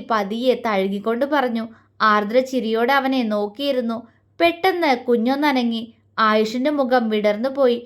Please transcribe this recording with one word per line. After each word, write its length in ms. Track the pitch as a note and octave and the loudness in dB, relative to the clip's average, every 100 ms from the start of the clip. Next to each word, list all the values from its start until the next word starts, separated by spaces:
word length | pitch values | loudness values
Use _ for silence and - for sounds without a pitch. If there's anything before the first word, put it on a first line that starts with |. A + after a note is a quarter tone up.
| - | -2
പതിയെ 440 | A3+ G3 A3+ B3+ A#3+ | -2 -2 0 0 0
തഴുകിക്കൊണ്ട് 720 | A#3 G3 F#3+ G3+ G#3 A#3 C#4 | 0 0 0 -2 -4 -2 0
പറഞ്ഞു. 400 | D4 B3 A3+ A3+ - _ _ | 0 0 -4 -8 -14 _ _
ആർദ്ര 380 | G#3+ G#3 G#3 A#3+ | 2 2 2 0
ചിരിയോടെ 540 | C4 C4 A3 A3 A#3+ | 0 -2 -2 0 2
അവനെ 280 | C#4 C4+ C4+ | 2 2 0
നോക്കിയിരുന്നു. 760 | A3+ G#3 G#3 G#3 C#4+ B3+ A#3 A3+ - _ _ - | 0 -2 -4 -4 -2 -2 -4 -6 -10 _ _ 0
പെട്ടെന്ന് 520 | E4+ E4+ F#4+ F4+ D#4+ B3+ | 0 2 0 2 0 0
കുഞ്ഞൊന്നനങ്ങി. 840 | B3 A#3+ A3+ C#4 D4 C4 A#3 A3+ A3+ - _ - | 0 0 0 0 0 0 0 -4 -8 -16 _ -2
ആയുഷിന്റെ 520 | A3 G#3+ A3 B3 C#4 | 2 2 0 0 -2
മുഖം 320 | D4+ C4 B3+ A3+ | 0 2 2 2
വിടർന്നു 400 | G#3+ G#3 G#3 B3+ | 0 0 0 -4
പോയി. 280 | C4+ C4 A#3+ | 0 0 0